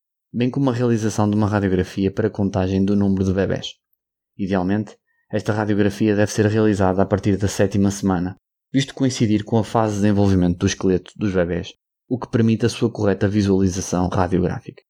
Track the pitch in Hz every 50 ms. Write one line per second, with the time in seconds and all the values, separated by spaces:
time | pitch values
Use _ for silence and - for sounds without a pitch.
0 | _ _ _ _ _ _ - 113 123 127 127 139 139 131 117 120 123 120 117 107
1 | 110 104 - 113 107 104 104 107 107 98 107 101 101 92 92 90 92 - - 98
2 | 98 95 98 - 110 101 - - 101 95 - 95 92 92 98 95 98 101 101 101
3 | 101 98 95 95 95 95 90 98 92 90 92 - - - - _ _ _ _ _
4 | _ _ _ _ _ _ _ - 101 90 98 92 90 95 101 107 104 - - _
5 | _ _ _ _ _ _ 107 104 - 113 104 110 107 104 104 101 104 101 - -
6 | 117 107 101 101 104 - - 110 104 104 107 113 107 107 101 98 95 92 92 98
7 | 98 - 104 95 - 107 95 90 110 95 - - 104 95 - 101 98 98 98 -
8 | 101 98 92 87 90 92 104 - _ _ _ _ _ _ - 135 139 - - -
9 | 135 127 123 - 123 104 107 104 104 - 120 110 101 - - 117 110 107 104 98
10 | 101 107 101 101 104 98 95 92 90 87 87 87 98 92 - - - 95 92 90
11 | - - - - 107 101 92 92 85 87 85 87 85 - - _ _ _ _ _
12 | _ - 127 120 - - - 120 110 113 110 107 120 110 - - 120 113 - -
13 | 104 101 95 - 107 95 104 107 98 101 95 95 98 92 87 95 - - 90 90
14 | 90 85 - 95 90 85 95 90 90 - - - - - - - _